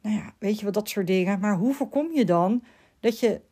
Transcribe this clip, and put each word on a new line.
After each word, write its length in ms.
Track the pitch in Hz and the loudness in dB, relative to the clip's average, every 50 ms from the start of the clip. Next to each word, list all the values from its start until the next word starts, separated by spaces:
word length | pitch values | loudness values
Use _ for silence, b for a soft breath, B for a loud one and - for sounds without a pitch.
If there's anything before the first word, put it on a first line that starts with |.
nou 140 | - 214 214 | -2 -2 -2
ja, 180 | 196 - - - _ | -2 -4 -8 -14 _
weet 180 | 214 196 214 | -2 -2 -2
je 60 | 208 208 | -2 -2
wel, 80 | 202 | -2
dat 180 | 190 214 208 - | -2 -2 -4 -2
soort 180 | - 208 190 | -4 -4 0
dingen. 320 | 175 190 190 180 190 202 185 | 2 2 2 2 0 0 0
Maar 160 | 196 208 202 | 0 0 0
hoe 180 | 170 202 254 269 | 2 2 0 0
voorkom 380 | - 277 - - 277 302 330 | -2 -4 -2 -2 -2 -2 0
je 140 | 330 294 226 | 0 0 2
dan 380 | 170 175 170 175 190 233 247 b b b b b b b b | 4 4 4 4 2 2 0 b b b b b b b b
dat 200 | - 226 233 - | -2 -2 0 2
je 220 | 254 220 185 147 - _ | 0 0 0 -2 -8 _